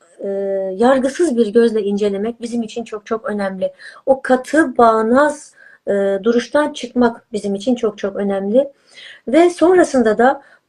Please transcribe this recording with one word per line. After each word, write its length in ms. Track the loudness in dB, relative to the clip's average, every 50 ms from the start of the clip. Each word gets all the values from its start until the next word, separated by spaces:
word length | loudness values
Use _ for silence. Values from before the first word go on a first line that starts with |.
| _ _ _ -12 -8
e, 40 | -8 -6 -4 -4 -4 -4 -4 -4 -4 -2
yargısız 600 | 0 2 2 2 2 0 -2 -2 -2 -2 0 0
bir 100 | 0 0
gözle 360 | 2 2 2 2 2 2 -2
incelemek 580 | -2 -2 -2 -2 -2 -2 -2 -4 -6 -8 -8 -10
bizim 220 | -10 -8 -6 -6
için 220 | -6 -8 -8 -12 -12
çok 220 | -10 -12 -14 -10
çok 180 | -8 -8 -6 -6
önemli. 480 | -6 -6 -4 -4 -6 -4 -4 -6 -6 -6 _ -20 -20 -20 -4 _
O 160 | 0 0 0
katı, 560 | 0 0 0 0 0 0 0 2 2 2 2 4
bağnaz, 760 | 4 4 4 4 2 2 4 4 2 2 0 -4 -10 -20 _ _ -20 -20 _ _ -6
e, 60 | -4 -2 0 0 0 -2 -2
duruştan 500 | 0 0 0 0 0 0 0 0 0 -2
çıkmak 600 | -4 -8 -12 -6 0 2 2 2 0 -4 _ _
bizim 220 | -10 -8 -6 -6 -6
için 200 | -4 -4 -4 -2
çok 240 | -2 -2 -4 -4 -4
çok 180 | -8 -8 -6
önemli. 520 | -4 -4 -4 -4 -4 -2 0 2 0 0 0 -4 _ _ _ _ -20 -20 -20 -20 -18 _ 0
Ve 220 | 2 4 4 4
sonrasında 680 | 2 2 2 4 4 4 4 2 2 2 2 2 2 2
da 240 | 2 2 2 0 -6 _ _ _ _